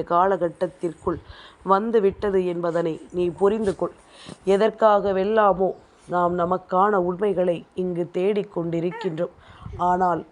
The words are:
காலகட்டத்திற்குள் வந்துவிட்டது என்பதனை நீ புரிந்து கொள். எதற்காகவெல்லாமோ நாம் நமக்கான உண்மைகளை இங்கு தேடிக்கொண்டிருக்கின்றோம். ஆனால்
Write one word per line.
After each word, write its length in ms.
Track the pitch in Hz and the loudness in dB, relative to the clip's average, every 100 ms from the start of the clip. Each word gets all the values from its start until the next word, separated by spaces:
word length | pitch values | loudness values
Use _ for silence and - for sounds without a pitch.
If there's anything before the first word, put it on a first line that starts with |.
காலகட்டத்திற்குள் 1160 | 165 175 190 190 170 156 180 - 175 151 - 151 - - - - | 2 2 4 2 -2 -2 -6 -4 -8 -6 -6 -6 -10 -20 -20 -14
வந்துவிட்டது 760 | 185 196 226 226 196 190 208 196 180 | 0 0 2 2 2 0 -2 0 -2
என்பதனை 480 | 175 175 165 165 156 - | -2 -2 -2 -2 -4 -8
நீ 140 | 175 175 | -4 -4
புரிந்து 400 | 151 196 220 214 | 2 0 2 -2
கொள். 200 | 175 175 - - - - - - | -2 -6 -8 -20 -20 -20 -10 0
எதற்காகவெல்லாமோ 1200 | 196 214 214 220 208 196 190 190 220 208 180 190 - - _ - | 2 2 4 4 4 2 0 0 4 4 4 0 -2 -14 _ -6
நாம் 260 | 175 175 175 | 0 0 0
நமக்கான 580 | 175 180 - 185 202 202 | 0 -2 -2 2 2 2
உண்மைகளை 560 | 175 180 208 180 180 170 - | 0 -2 -2 0 0 -2 -6
இங்கு 320 | - 185 175 175 | -8 -6 -4 -6
தேடிக்கொண்டிருக்கின்றோம். 1300 | 185 190 208 196 - 170 165 170 466 294 160 175 - - - - - | -2 -2 -2 -4 -6 -4 -4 -4 -4 -6 -4 -6 -8 -20 -20 -16 -4
ஆனால் 420 | 175 180 185 165 - | 0 2 0 -2 -6